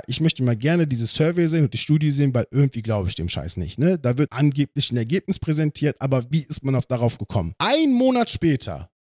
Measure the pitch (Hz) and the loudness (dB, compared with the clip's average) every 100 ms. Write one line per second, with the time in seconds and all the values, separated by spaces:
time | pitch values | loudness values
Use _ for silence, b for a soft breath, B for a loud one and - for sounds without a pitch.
0 | - 127 160 - 127 110 143 170 151 120 | -2 0 0 2 0 0 2 2 2 0
1 | 117 - 156 175 165 165 139 120 - 151 | 2 2 2 2 2 2 2 0 2 2
2 | 151 135 139 123 - 139 139 117 110 107 | 2 2 2 0 0 2 0 0 -2 -2
3 | 90 - 85 - 80 92 87 - 170 175 | -2 -2 -4 -4 -4 -6 -6 0 0 0
4 | 123 127 151 131 147 139 143 139 - 120 | 0 0 -2 2 0 2 -2 0 0 0
5 | 113 180 - - - 151 151 - 147 - | -2 -2 0 -2 0 0 0 -2 -4 -2
6 | 135 131 120 160 147 - 135 131 - 120 | -2 -2 0 -4 0 -2 0 -2 -2 -2
7 | 117 - 107 107 82 - 190 302 302 247 | -2 -2 -4 -4 -4 -2 0 2 2 2
8 | 262 247 233 - 165 135 101 73 82 _ | 2 2 0 0 0 0 -4 -12 -14 _